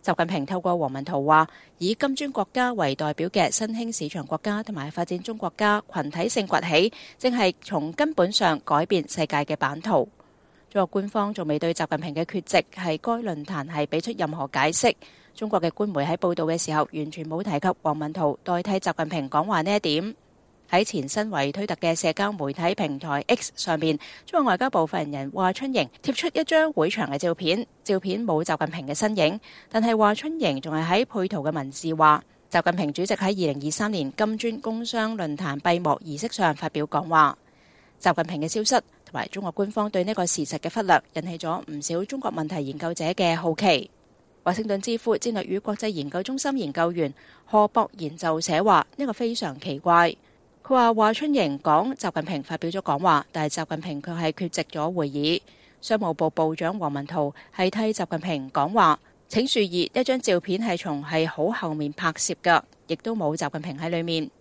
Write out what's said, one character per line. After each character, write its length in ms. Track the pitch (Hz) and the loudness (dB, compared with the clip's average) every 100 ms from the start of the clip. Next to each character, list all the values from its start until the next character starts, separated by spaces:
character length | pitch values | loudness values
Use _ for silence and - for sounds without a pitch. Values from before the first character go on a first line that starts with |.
習 120 | - 175 | 0 0
近 80 | 170 | 0
平 180 | 175 | -2
透 160 | 139 185 | -2 -2
過 160 | 180 175 | 0 0
王 160 | 143 | -2
文 140 | 135 143 | -4 -4
濤 180 | 156 | -2
話： 240 | 143 156 156 - - _ | 6 6 6 -4 -20 _
以 160 | 175 | -4
金 240 | 220 277 269 | 0 -2 -2
磚 140 | 285 | -4
國 160 | 240 190 | -4 -2
家 220 | - 247 | 0 0
為 220 | 226 147 135 | 0 0 0
代 180 | 151 | -4
表 160 | 147 165 | -2 -2
嘅 220 | 208 147 | 2 2
新 160 | - 220 | 0 -4
興 280 | 226 233 226 | -6 -6 -6
市 140 | 151 | -6
場 160 | 180 170 | -8 -6
國 140 | 160 | -4
家 220 | 214 208 | -2 -4
同 100 | 220 | -6
埋 160 | 185 143 | -8 -8
發 160 | 175 175 | -6 -4
展 140 | 180 | -4
中 160 | 196 220 | -6 -6
國 160 | 180 - | -8 0
家 280 | 214 208 - | 2 2 0
群 160 | 175 147 | -4 -4
體 180 | 165 202 | -2 0
性 200 | - 196 | 0 0
崛 120 | 175 | 0
起， 320 | 175 151 208 - - - | 4 4 2 -2 -20 -4
正 120 | 254 | -2
係 220 | 247 190 - | 2 0 0
從 300 | - 180 151 | -4 -4 -4
根 200 | 165 311 - | -2 0 2
本 160 | 180 | 2
上 280 | 214 190 151 - | 4 2 2 2
改 180 | 147 175 | 0 2
變 200 | 185 147 | 0 0
世 100 | - | -4
界 200 | 156 147 | -2 0
嘅 120 | 147 151 | -2 -2
版 240 | 139 147 | -2 -2
圖。 300 | 214 165 - _ _ _ _ _ _ | 2 2 2 _ _ _ _ _ _
中 80 | 202 | 0
國 80 | 180 | 0
官 200 | 196 202 | 0 -2
方 240 | 220 202 | -2 -2
仲 160 | 208 156 | -4 -2
未 120 | 151 | 0
對 120 | 165 170 | 0 -2
習 100 | 156 | -2
近 120 | 151 | -2
平 160 | 165 147 | -4 -4
嘅 100 | 170 | -4
缺 140 | 196 | -6
席 260 | - 180 - - | 0 0 0 -6
係 220 | 180 156 | -4 -2
該 140 | - 233 | -2 -4
論 240 | 220 156 147 | -4 -6 -6
壇 240 | 170 143 | -6 -4
係 160 | 156 147 | -4 -2
俾 160 | 156 | -2
出 140 | 233 214 | -4 -4
任 180 | 160 151 | -4 -4
何 140 | 135 | -4
解 200 | 127 147 | 0 2
釋。 240 | 165 240 - - - _ - | 4 2 0 -10 -20 _ -10
中 120 | 220 | -2
國 140 | 196 | 0
嘅 80 | 165 | 0
官 180 | - 208 | 0 -2
媒 160 | 156 | 0
喺 140 | 143 165 | -2 0
報 160 | 180 | 0
道 120 | 175 160 | 0 -2
嘅 120 | 165 | -2
時 160 | - | 0
候， 160 | 151 147 | 0 0
完 200 | 156 151 | -2 -6
全 180 | 165 156 | -8 -8
冇 140 | 160 | -6
提 80 | 202 147 | -2 0
及 120 | 185 - | 0 0
王 160 | 160 151 | -2 -2
文 120 | 151 | -4
濤 240 | 170 151 - | 0 0 0
代 200 | - 175 | -2 -2
替 80 | 180 | 0
習 200 | 190 185 165 | 0 0 -2
近 100 | 160 | -4
平 220 | 165 135 | -4 0
講 140 | 147 | 0
話 180 | 196 185 | 2 0
呢 140 | 165 208 | 2 0
一 40 | |
點。 360 | 165 151 202 - _ _ _ _ _ | 2 0 -2 -10 _ _ _ _ _
喺 120 | 180 | 2
前 240 | 214 180 135 | 2 -2 -2
身 220 | 214 214 | -4 -2
為 220 | 165 139 | 0 0
推 160 | 143 208 | -2 -6
特 80 | 165 | -2
嘅 180 | 170 | 0
社 180 | 165 170 | 2 0
交 180 | 160 202 | 0 -2
媒 200 | 202 139 | -2 -6
體 220 | 139 170 | 0 0
平 240 | 202 151 139 | 0 -2 -4
台 260 | 165 139 - | -2 -2 2
X 240 | 247 - - | 0 0 -6
上 220 | - 160 | -2 0
面， 160 | 160 147 - - - | 2 0 -4 -20 -2
中 180 | 339 | 0
國 80 | 262 | 2
外 60 | 185 | 2
交 100 | 269 | 2
部 160 | 196 160 | 2 0
發 160 | 180 | -2
言 80 | 147 | -4
人 200 | 143 139 | -6 -6
華 220 | - 185 | 0 0
春 180 | 190 269 | 0 -2
瑩 160 | 247 143 - | 0 0 -4
貼 120 | - | -6
出 140 | 247 339 | -2 -2
一 100 | - | -2
張 300 | 320 320 311 | 2 2 4
會 160 | 302 160 | 2 0
場 180 | 220 139 | 0 -4
嘅 60 | 143 | -2
照 160 | 175 165 | -2 0
片， 320 | 170 196 233 _ | 0 0 -2 _
照 160 | - 190 | -2 0
片 260 | 190 190 233 | 0 -4 0
冇 180 | 156 | 0
習 140 | 170 156 | 0 -2
近 100 | 151 | -2
平 160 | 165 135 | -4 -6
嘅 80 | 147 | -2
身 200 | 214 208 | 0 4
影， 240 | 160 208 - - - | 2 2 -12 -20 -4
但 140 | 226 | 0
係 120 | 226 220 | 2 4
華 200 | 208 214 | 4 4
春 180 | 311 320 | -4 -2
瑩 200 | 208 135 | 0 0
仲 140 | 160 | -2
係 100 | 156 | -2
喺 220 | 165 190 262 | 2 2 2
配 220 | 214 185 | -2 -2
圖 160 | 175 | -2
嘅 80 | 139 | -2
文 180 | 151 135 | -2 -6
字 240 | 139 165 | -6 -4
話， 300 | 160 156 151 - _ _ | 6 8 6 0 _ _
習 140 | - | 2
近 120 | - 180 | 2 0
平 180 | 151 | -2
主 120 | 143 190 | -2 -2
席 80 | |
喺 120 | 202 190 | 0 0
二 280 | 202 165 | 0 0
零 140 | 139 147 | -2 -4
二 20 | |
三 220 | - 214 | -2 -2
年 200 | 202 269 - | -2 -4 -2
金 240 | 214 220 | -2 0
磚 220 | 233 226 | -4 -4
工 220 | 226 226 | -6 -6
商 320 | 233 233 220 220 | -4 -2 -2 -2
論 220 | 160 147 | -6 -4
壇 220 | 180 143 | -4 -2
閉 200 | 175 170 | 2 2
幕 100 | 170 - | 2 0
儀 160 | 165 143 | -2 -8
式 80 | 226 | -6
上 260 | - 175 151 | 0 0 0
發 120 | 156 | -4
表 180 | 151 151 | -4 -2
講 200 | 147 160 | -2 2
話。 300 | 160 147 - _ _ _ _ _ _ | 6 6 2 _ _ _ _ _ _
習 140 | 180 170 | 0 2
近 80 | |
平 180 | 165 165 | -2 -2
嘅 60 | 156 | -4
消 160 | 220 | -2
失 180 | 214 247 - _ - | 2 0 0 _ -10
同 80 | |
埋 140 | 147 - | -8 -8
中 160 | 196 | -6
國 80 | 190 | -6
官 180 | - 202 | -2 -2
方 180 | 220 208 | 0 0
對 120 | 190 180 | 0 0
呢 80 | 208 | 0
個 100 | 175 | 0
事 180 | - | 0
實 140 | 147 156 | -2 -4
嘅 160 | 165 | -4
忽 80 | 226 | -2
略， 180 | 196 151 _ | 6 4 _
引 80 | 165 170 | -8 -8
起 100 | 165 | -6
咗 240 | 165 170 - | -4 -4 -6
唔 100 | 147 | -8
少 220 | 147 170 202 | -4 -4 -4
中 140 | 269 | -4
國 120 | - | -4
問 160 | 165 156 | -4 -4
題 180 | 175 135 | -4 -6
研 140 | 147 | -6
究 120 | 165 170 | -6 -2
者 100 | 160 | -2
嘅 240 | 185 175 165 | 2 2 2
好 180 | 170 | 0
奇。 380 | 156 202 143 104 _ _ _ _ _ | 2 4 2 0 _ _ _ _ _
華 100 | - | -2
盛 120 | 185 214 | -2 -2
頓 160 | 196 | -2
智 160 | 220 226 | -2 -2
庫 220 | 233 214 | 0 0
戰 140 | 240 | 0
略 100 | 214 | -4
與 160 | - 185 | -4 -4
國 160 | - 208 | -4 -4
際 140 | 214 | -4
研 200 | 175 143 | -4 -4
究 140 | 175 | -4
中 120 | 202 269 | -4 -4
心 220 | 285 269 | -2 -2
研 160 | 160 | -4
究 180 | 139 170 | 0 0
員 220 | 175 147 - - - _ | 0 -2 -4 -20 -20 _
賀 160 | 214 208 | 4 4
博 240 | 240 208 - | 4 0 -4
賢 220 | 156 165 | -8 -4
就 220 | 170 160 | -2 -2
寫 240 | 165 160 | 2 2
話： 240 | 208 170 - - | 6 6 4 -4
「呢 80 | 269 | -6
個 80 | |
非 220 | 214 233 233 | -2 -4 -2
常 240 | 180 135 | -6 -6
奇 180 | 180 139 | -8 -2
怪。」 380 | 175 170 170 - _ _ _ _ | 4 6 6 0 _ _ _ _
佢 60 | - | 0
話 240 | 262 233 | 4 4
華 200 | 220 214 | 4 2
春 180 | 220 302 | 2 0
瑩 280 | 277 160 139 | 2 2 0
講 340 | 165 151 226 | 4 4 4
習 160 | 269 190 | -4 -4
近 100 | 160 | -4
平 180 | 156 156 | -4 -6
發 160 | 135 160 | -4 -6
表 120 | 170 | -4
咗 80 | 190 | -4
講 180 | 175 143 | -2 2
話， 280 | 180 147 - | 4 4 2
但 160 | 165 151 | -4 -2
係 40 | |
習 120 | - 160 | -4 -6
近 140 | 156 | -6
平 200 | 165 143 | -6 -8
卻 100 | 175 | -8
係 200 | 170 160 | -2 -2
缺 160 | - 170 | -2 -4
席 140 | - 156 | -4 -6
咗 240 | 160 156 | -4 -2
會 160 | 180 147 | -2 -2
議。 320 | 143 151 175 - _ _ _ | 0 0 0 -4 _ _ _
商 160 | - 220 | -2 -2
務 160 | 190 | 0
部 160 | 156 160 | -2 -2
部 260 | - 160 160 | 0 0 0
長 240 | 170 202 | -4 -2
王 140 | 160 | -4
文 120 | 143 143 | -4 -4
濤 280 | 175 143 - - | -2 -2 -4 -14
係 160 | - 185 | -2 0
替 100 | 214 220 | 0 -2
習 140 | 214 180 | -2 -4
近 100 | 165 | -4
平 280 | 180 151 135 | -4 -4 -2
講 220 | 156 143 | -2 2
話。 260 | 220 170 151 _ _ _ | 4 4 4 _ _ _
請 180 | - 262 | -2 0
注 140 | 240 | 2
意， 320 | 196 175 170 | 2 0 0
呢 80 | 247 | 0
張 160 | 254 254 | 0 0
照 180 | 240 180 | 2 0
片 220 | 196 190 | 0 -2
係 160 | 226 175 | -2 -4
從 260 | 180 143 | -4 -6
係 240 | 147 160 165 | -2 0 0
好 240 | - 165 | 0 -2
後 240 | 233 170 151 | 0 -4 -4
面 160 | 147 | -6
拍 220 | - 170 | -2 -2
攝 220 | 160 - - | -2 -4 0
㗎， 200 | 180 165 - _ - | 4 4 2 _ -8
亦 80 | 165 | -6
都 180 | 226 | -4
冇 220 | 226 151 160 | -2 -2 -2
習 140 | 147 | -4
近 100 | 156 | -4
平 160 | 160 143 | -8 -6
喺 120 | 165 | -4
裏 120 | 170 | -2
面。 300 | 170 160 151 _ | 0 -2 -4 _